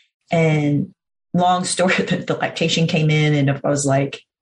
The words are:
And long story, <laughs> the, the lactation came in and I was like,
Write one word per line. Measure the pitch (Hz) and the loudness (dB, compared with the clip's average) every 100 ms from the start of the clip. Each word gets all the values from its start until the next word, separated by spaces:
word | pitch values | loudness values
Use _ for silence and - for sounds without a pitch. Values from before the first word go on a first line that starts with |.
| _ _ _ | _ _ _
And | 170 160 156 147 143 - - _ _ _ | 0 2 2 0 -2 -4 -10 _ _ _
long | 175 180 180 | 0 2 2
story, | - - 185 | -2 -2 0
<laughs> | 202 | 0
the, | 190 175 | -2 -4
the | - | -4
lactation | 143 135 - 165 165 165 | -4 -6 -4 -2 0 0
came | 160 151 | 2 2
in | 151 151 | 2 2
and | 147 139 | 2 2
I | 139 151 | 0 -2
was | 143 143 | -2 0
like, | 135 139 - - _ | 0 -2 -6 -18 _